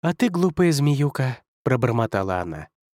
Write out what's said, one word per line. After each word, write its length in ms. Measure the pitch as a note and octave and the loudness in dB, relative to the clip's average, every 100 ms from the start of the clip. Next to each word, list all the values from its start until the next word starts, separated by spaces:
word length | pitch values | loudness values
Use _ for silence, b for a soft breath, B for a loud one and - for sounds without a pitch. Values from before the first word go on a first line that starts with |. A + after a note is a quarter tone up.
"А 140 | E3 | -2
ты 160 | F3+ B3 | 0 0
глупая 420 | F3 F3+ D#3+ F3+ | 2 0 2 2
змеюка", 680 | D3 C#3+ C#3+ D3 - C3 B2 _ _ | 4 2 2 -2 -2 -4 -4 _ _
пробормотала 760 | - B2+ A#2+ A#2 A2+ G#2 F#2+ F#2 | -2 0 2 0 0 -2 -2 -4
она. 280 | E2+ D#2 D2+ _ _ | -4 -8 -12 _ _